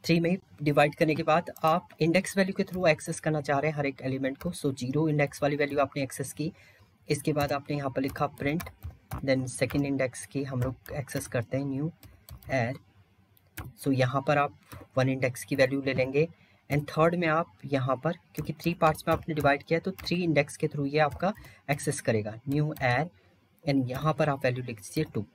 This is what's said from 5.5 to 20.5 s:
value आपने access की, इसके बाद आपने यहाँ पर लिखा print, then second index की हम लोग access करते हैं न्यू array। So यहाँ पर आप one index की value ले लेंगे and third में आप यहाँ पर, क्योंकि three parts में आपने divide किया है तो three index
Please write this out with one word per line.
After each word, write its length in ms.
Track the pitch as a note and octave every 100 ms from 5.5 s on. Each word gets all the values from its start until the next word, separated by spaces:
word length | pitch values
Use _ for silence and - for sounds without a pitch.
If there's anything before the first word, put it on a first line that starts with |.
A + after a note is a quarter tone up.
value 240 | D3 C#3+ C#3+
आपने 240 | C3+ -
access 300 | C3 - C3+
की, 180 | - D#3 - - _ _ _ -
इसके 240 | D3 -
बाद 180 | D3 C#3+
आपने 220 | C#3+ C#3+ C#3+
यहाँ 120 | C#3
पर 120 | C3+
लिखा 260 | C3+ - C#3+
print, 360 | - C#3 D#3+ - - - - _ C3
then 220 | C3+ C3 B2+
second 380 | - B2 C#3+
index 400 | C#3 C3+ C3 -
की 180 | - C#3
हम 180 | C3+ B2+
लोग 300 | C3 A#2+ -
access 340 | D3 C#3 - -
करते 300 | B2+ A2 C3+
हैं 80 |
न्यू 260 | C#3+ C3+ D#3 - - - - - -
array। 280 | C3+ A#2 - _ _ _ _ _ _ _ - C3 -
So 160 | C#3+
यहाँ 300 | C3 B2+ C#3 C#3+
पर 100 | D3
आप 200 | C#3+ - _ - - C3+
one 120 | C3
index 340 | C3 C3 -
की 120 | -
value 260 | C3+ C3 C#3
ले 120 | C3+
लेंगे 340 | C3 B2+ C#3+ E3 - _ _ _
and 140 | C#3+ D3
third 260 | - E3
में 120 | F3 E3
आप 260 | D#3 E3+ _
यहाँ 300 | C#3 C#3 B2+ B2
पर, 140 | D#3 F3+ _
क्योंकि 180 | - D3+
three 200 | D3+ E3+
parts 300 | E3+ D#3+ D#3 -
में 60 |
आपने 220 | D#3+ -
divide 280 | D#3 C#3+ C#3+
किया 140 | - E3
है 40 |
तो 100 | F#3+
three 320 | F#3 - F3
index 340 | F3 D3 C#3